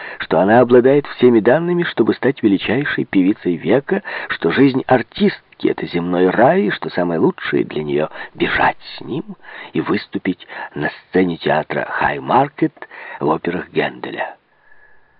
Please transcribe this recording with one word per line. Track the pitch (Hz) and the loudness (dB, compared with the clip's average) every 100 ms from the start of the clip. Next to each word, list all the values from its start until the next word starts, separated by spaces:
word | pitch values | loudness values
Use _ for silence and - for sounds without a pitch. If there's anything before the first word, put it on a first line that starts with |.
| - - | -10 -12
что | - 82 | -2 2
она | 95 117 | 4 4
обладает | 120 123 123 143 - | 6 6 6 4 0
всеми | - 123 117 | 2 4 6
данными, | 104 147 170 175 | 4 2 2 -2
чтобы | 170 - 110 | -2 0 0
стать | - 120 143 | 0 -2 0
величайшей | 107 95 - 117 143 - - | 2 2 0 -2 -2 -4 -2
певицей | 98 92 110 - 73 | 2 2 0 -2 -2
века, | - 139 - 196 - - - | 0 0 2 -4 -4 -10 -10
что | - 85 | -4 -2
жизнь | 98 139 127 - | 2 2 2 0
артистки — | 127 113 - 202 - _ _ - | 0 0 0 0 0 _ _ -4
это | - 165 | -2 -4
земной | 170 170 87 92 | -4 -2 2 2
рай, | 95 127 185 | 4 4 4
и | 202 | 0
что | - 82 | -4 -6
самое | - 90 80 | -4 -2 0
лучшее | 170 - - 69 | 0 0 -2 -2
для | 53 76 | -2 -4
неё — | 73 71 76 - - | -4 -2 -4 -8 -16
бежать | - - - - - - - | -6 -2 0 0 -2 -10 -14
с | |
ним | - 135 208 190 - - - | -8 -8 -8 -14 -18 -18 -8
и | - | -6
выступить | - 202 - - - - - - - - | -2 -4 -4 -6 -4 -6 -10 -14 -12 -6
на | 73 | -6
сцене | - _ 92 92 82 | -6 _ 2 2 0
театра | - 73 - 71 - | 0 0 -2 -6 -4
«Хаймаркет» | - 135 147 131 113 143 - 156 - - - - - | -4 -2 -4 0 2 2 0 -4 -4 -18 -18 -18 -6
в | 73 | -2
операх | 80 - 85 - | -2 -2 -6 -4
Генделя. | 78 71 64 - - - - _ _ _ - - - _ | -4 -4 -6 -10 -8 -10 -12 _ _ _ -20 -20 -20 _